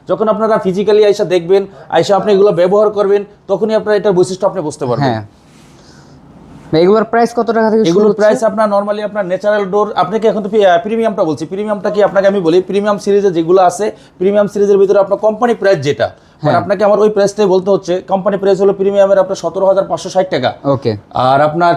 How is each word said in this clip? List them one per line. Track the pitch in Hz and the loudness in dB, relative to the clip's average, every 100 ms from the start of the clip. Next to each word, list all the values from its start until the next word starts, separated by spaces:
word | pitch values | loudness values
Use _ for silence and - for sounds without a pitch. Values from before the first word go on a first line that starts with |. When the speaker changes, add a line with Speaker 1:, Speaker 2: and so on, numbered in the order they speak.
| - | -6
Speaker 1:
যখন | 196 220 | -2 -2
আপনারা | 202 220 214 | 0 0 0
ফিজিক্যালি | 185 185 202 208 208 | -2 -2 2 2 2
আইসা | 202 | 0
দেখবেন, | 170 180 165 196 196 - - | 0 -2 0 0 -2 -10 -4
আইসা | 165 170 190 | -2 2 0
আপনি | 208 | 2
এগুলো | 196 208 | 2 4
ব্যবহার | 170 180 208 214 | 2 2 2 2
করবেন, | 202 196 202 202 - - | 0 0 0 -2 -14 -6
তখনই | 190 214 214 | -4 0 -2
আপনার | 202 208 | 0 0
এটার | 214 | 0
বৈশিষ্ট্য | 180 180 185 196 | 0 0 -2 -4
আপনি | 185 | -4
বুঝতে | 151 - 131 | -8 -6 -4
পারবেন। | 120 135 | -2 -2
Speaker 2:
হ্যাঁ। | 110 104 _ _ - - - - - - - - - - - - | -4 -8 _ _ -20 -20 -20 -20 -20 -20 -20 -20 -20 -20 -20 -4
এগুলোর | 156 180 220 | 0 2 2
প্রাইস | 214 233 233 240 | 0 0 0 -2
কত | 220 | -2
টাকা | 226 220 | 0 0
থেকে | 220 | 2
শুরু | 180 | 2
Speaker 1:
এগুলোর | 185 214 | 2 2
Speaker 2:
হচ্ছে? | 202 | 2
Speaker 1:
প্রাইস | 214 254 | 0 2
আপনার | 220 208 214 | 0 0 0
normally | 202 208 208 208 | 0 -2 -4 -6
আপনার | 208 180 | -6 -4
ন্যাচারাল | 185 208 208 190 | -2 0 -2 0
ডোর, | 208 208 - | -2 -2 -2
আপনাকে | 175 214 220 | -2 0 0
এখন | 202 | -2
তো | 196 | -2
পি-, | 214 190 | 2 4
আহ, | 170 | 4
প্রিমিয়ামটা | 185 226 220 202 | 0 -2 -2 0
বলছি। | 165 143 156 | -2 -4 -6
প্রিমিয়ামটা | 190 214 202 202 | -6 -6 -4 -4
কি | 190 | 0
আপনাকে | 190 190 196 | 0 2 0
আমি | 202 | 2
বলি, | 160 180 | 2 0
প্রিমিয়াম | 180 196 208 202 | 0 -2 -2 -2
সিরিজে | 202 202 196 | 0 0 2
যেগুলো | 170 160 190 | 0 2 2
আছে, | 180 185 214 - - - | 2 0 -6 -8 -16 -4
প্রিমিয়াম | 190 208 202 | 0 0 0
সিরিজের | 208 202 196 | 0 2 2
ভিতরে | 196 202 | 4 2
আপনার | 190 196 | 0 0
কোম্পানি | 214 214 240 | -2 0 -2
প্রাইস | 220 196 170 | 0 0 0
যেটা, | 143 127 | 0 -2
মানে | 107 - _ _ 147 | -4 -6 _ _ -2
Speaker 2:
হ্যাঁ। | 170 | 0
Speaker 1:
আপনাকে | 180 196 | 0 0
আমার | 208 202 | 2 2
ওই | 214 | 2
প্রাইসটাই | 208 202 208 196 | 2 0 0 0
বলতে | 185 185 | 0 0
হচ্ছে। | 190 165 180 180 | -2 -2 -6 -4
কোম্পানি | 190 202 196 | -4 -2 -2
প্রাইস | 196 190 | 0 2
হলো | 196 | 0
প্রিমিয়ামের | 196 196 202 196 196 | 0 0 2 2 2
আপনার | 185 190 | 0 -4
সতেরো | 165 185 190 | -6 -2 0
হাজার | 190 | 0
পাঁচশো | 170 165 180 | -2 -6 -4
ষাট | 185 185 | -2 -2
টাকা। | 151 120 - | -2 -2 -2
Speaker 2:
ওকে। | 139 131 117 101 - | -2 -2 -2 -6 -6
Speaker 1:
আর | - 127 139 | -2 2 2
আপনার | 151 165 175 | 2 2 0